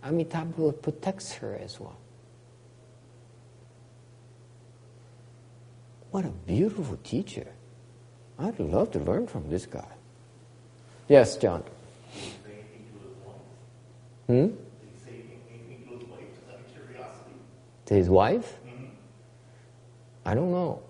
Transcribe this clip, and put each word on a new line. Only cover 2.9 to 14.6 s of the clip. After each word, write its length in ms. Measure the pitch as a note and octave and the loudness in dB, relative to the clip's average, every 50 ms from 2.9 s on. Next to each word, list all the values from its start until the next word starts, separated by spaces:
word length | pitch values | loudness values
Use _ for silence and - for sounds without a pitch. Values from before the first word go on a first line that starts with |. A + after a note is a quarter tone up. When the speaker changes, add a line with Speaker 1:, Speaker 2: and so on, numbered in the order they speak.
| - - - - - - - - - - - - - - - - - - - - - - - - - - - - - - - - - - - - - - - - - - - - - - - - - - - - - - - - - - - - - - - - | -20 -20 -20 -20 -20 -20 -20 -20 -20 -20 -20 -20 -20 -20 -20 -20 -20 -20 -20 -20 -20 -20 -20 -20 -20 -20 -20 -20 -20 -20 -20 -20 -20 -20 -20 -20 -20 -20 -20 -20 -20 -20 -20 -20 -20 -20 -20 -20 -20 -20 -20 -20 -20 -20 -20 -20 -20 -20 -20 -20 -20 -20 -18 -4
Speaker 1:
What 140 | - G3 F3+ | -4 -2 -2
a 40 | C#3 | -2
beautiful 680 | - - - - F2 A2 F3+ A3 G#3 G#3+ E3 C3 G2+ - | -6 -8 -4 0 2 4 4 4 2 -2 -4 -4 -6 -8
teacher. 500 | - - - C3+ - - - - - - - - - - - - - - - - - - - - - - - - | -8 -4 -2 -2 -2 -2 -8 -10 -10 -10 -16 -20 -20 -20 -20 -20 -20 -20 -20 -20 -20 -20 -20 -20 -20 -20 -10 -4
I'd 220 | D3 G#3 A#3 - | -4 -4 -2 -2
love 320 | F2+ D2+ E2 A2 G3 - | -2 2 4 2 2 2
to 80 | - F2+ | 0 -2
learn 280 | D2+ E2 G2 F3 A#3+ A3 | 0 2 2 0 0 -2
from 220 | - A2 C#2+ D2 | -4 -8 -4 -2
this 160 | D2+ F#2 - | -2 -2 -4
guy. 220 | - - C2 - - - - - - - - - - - - - - - - - - - - - - - - - - | -4 -12 -12 -12 -12 -16 -20 -20 -20 -20 -20 -20 -20 -20 -20 -20 -20 -20 -20 -20 -20 -20 -20 -20 -20 -20 -20 6 10
Yes, 300 | C#3+ C#3 A#2+ A2 - - | 12 12 12 10 4 2
John. 260 | - G#2 F2 E2+ E2+ | 2 2 2 0 -6
Speaker 2:
Did 80 | - - - - - - - - - - | -8 -16 -18 -20 -20 -20 -20 -20 -18 -16
he 160 | - - - | -14 -12 -12
say 220 | - - - - | -14 -16 -18 -18
anything 340 | G#2 - G#2 - - - - - | -18 -18 -20 -20 -20 -20 -20 -20
to 160 | - G2+ - - | -20 -20 -20 -20
his 100 | - - - | -20 -18 -18
wife? 160 | - - - - - - - - - - - - - - - - - - - - - | -18 -20 -20 -20 -20 -20 -20 -20 -20 -20 -20 -20 -20 -20 -20 -20 -20 -20 -16 0 4
Speaker 1:
Hmm? 60 | B2 | 6
Speaker 2:
Did 560 | B2 D3 G#3+ A3+ - | 6 6 4 2 -4